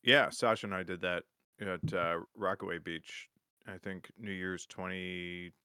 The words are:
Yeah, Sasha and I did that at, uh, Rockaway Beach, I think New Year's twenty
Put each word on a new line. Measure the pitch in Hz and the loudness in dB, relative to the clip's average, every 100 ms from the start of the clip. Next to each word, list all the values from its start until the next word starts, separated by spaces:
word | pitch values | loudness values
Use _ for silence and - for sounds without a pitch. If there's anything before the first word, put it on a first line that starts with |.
Yeah, | - 143 131 | 10 8 8
Sasha | 131 120 110 104 | 4 2 2 0
and | |
I | 92 | -4
did | 90 92 | -4 -2
that | 90 87 - _ _ _ | -2 -2 -6 _ _ _
at, | 101 90 - | -6 -2 -2
uh, | 92 85 85 - | 0 0 0 -4
Rockaway | - 98 98 98 85 | -4 -2 -2 -4 -4
Beach, | 85 82 - - - _ _ _ - | -6 -8 -10 -16 -16 _ _ _ -14
I | 92 | -10
think | 98 92 - - | -8 -8 -12 -12
New | 107 | -6
Year's | 95 92 92 - | -4 -4 -4 -8
twenty | - 92 92 90 90 87 87 87 _ | -6 -4 -4 -4 -6 -6 -8 -12 _